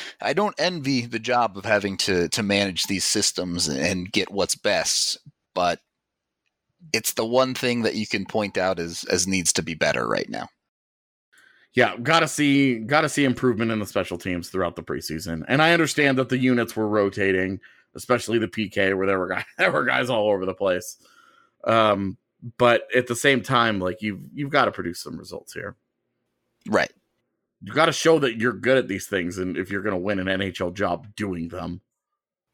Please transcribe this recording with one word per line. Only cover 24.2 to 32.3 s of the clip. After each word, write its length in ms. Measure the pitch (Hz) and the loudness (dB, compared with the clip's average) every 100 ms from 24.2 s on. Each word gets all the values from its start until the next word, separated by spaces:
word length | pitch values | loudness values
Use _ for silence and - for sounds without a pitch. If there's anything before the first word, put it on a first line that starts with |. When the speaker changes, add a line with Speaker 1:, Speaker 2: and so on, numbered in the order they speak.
| 98 | -10
Speaker 2:
you've 180 | 120 143 | -10 -2
gotta 220 | 143 113 | 2 2
produce 280 | - 90 82 | 0 -6 -8
some 180 | - 78 | -12 -14
results 340 | 80 82 - | -12 -16 -14
here. 240 | 85 - - _ _ _ _ _ _ _ _ - | -14 -14 -16 _ _ _ _ _ _ _ _ -2
Speaker 1:
Right. 220 | 101 - - _ _ _ _ _ _ | 0 0 -6 _ _ _ _ _ _
Speaker 2:
You 100 | 98 | -4
gotta 180 | 135 160 | 2 2
show 260 | - 160 160 | 4 4 4
that 160 | 135 113 | 4 2
you're 120 | 120 | 0
good 240 | 98 127 131 | 0 4 4
at 100 | - | 2
these 180 | 95 - | -4 -2
things, 300 | 98 85 92 | -2 -2 -4
and 180 | 92 78 | -4 -4
if 120 | 95 | -4
you're 120 | 101 | -4
gonna 160 | 104 92 | -2 -2
win 200 | 92 98 | -2 -2
an 100 | 92 | 0
N 120 | 95 | -2
H 200 | 98 90 | -2 -4
L 80 | 90 | -4
job 380 | 92 98 85 104 - | -2 -2 -2 -6 -8
doing 320 | 104 87 85 | -6 -6 -8
them. 320 | 95 87 87 - _ _ _ _ | -8 -10 -10 -16 _ _ _ _